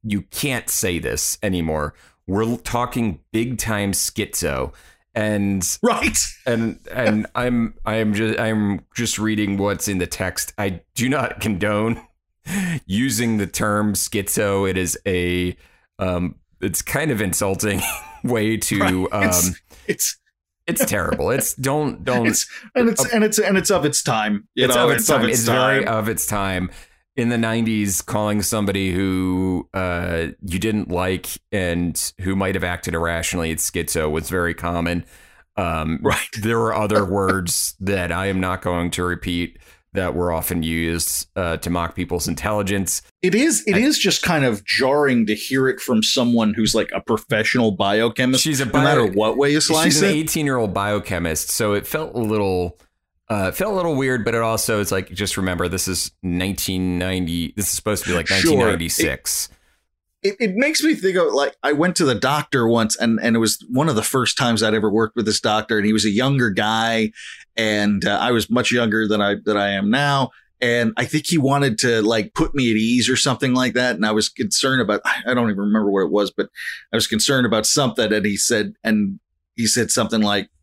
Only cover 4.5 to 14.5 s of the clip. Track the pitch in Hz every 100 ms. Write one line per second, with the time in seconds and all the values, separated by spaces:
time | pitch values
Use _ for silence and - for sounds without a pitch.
4.5 | 65 65 - - _ _ 113 107 104 101
5.5 | 98 90 - 240 226 - - - - -
6.5 | 117 113 - - 117 117 107 107 - 123
7.5 | 120 113 - - 110 110 104 110 - 110
8.5 | 110 101 98 - - 117 - 107 107 104
9.5 | 98 101 98 - 95 87 - 92 - -
10.5 | - 101 87 _ - 120 139 120 - 113
11.5 | 95 104 104 110 117 - _ _ _ -
12.5 | 185 185 156 - 98 135 107 120 110 95
13.5 | - 107 104 104 98 - 104 98 - 104